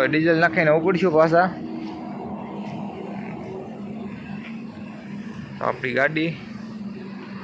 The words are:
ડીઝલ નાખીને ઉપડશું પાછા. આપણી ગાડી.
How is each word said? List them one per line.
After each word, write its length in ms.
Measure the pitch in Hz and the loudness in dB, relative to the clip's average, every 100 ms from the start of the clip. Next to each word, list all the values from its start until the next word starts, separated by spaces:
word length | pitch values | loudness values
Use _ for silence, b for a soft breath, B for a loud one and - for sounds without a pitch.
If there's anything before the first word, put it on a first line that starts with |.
| 131 | 6
ડીઝલ 320 | 151 160 160 | 4 6 6
નાખીને 280 | 170 170 160 | 6 6 6
ઉપડશું 420 | 156 170 180 180 156 | 6 6 4 6 6
પાછા. 300 | 165 165 185 - - - - - - - - - - - - - 202 - - - 202 202 190 190 190 214 202 208 - - - - - - - - - - - - - - - - | 8 8 6 0 -6 -6 -6 -8 -8 -8 -8 -8 -8 -8 -8 -6 -8 -8 -8 -8 -8 -8 -8 -8 -8 -10 -8 -8 -8 -8 -8 -10 -8 -10 -10 -10 -12 -12 -10 -10 -8 -10 -10 -2
આપણી 320 | - - 127 123 | -2 0 0 2
ગાડી. 320 | 143 156 165 - - - - - - 196 196 196 190 196 | 2 2 0 -2 -8 -10 -10 -10 -8 -8 -10 -12 -12 -12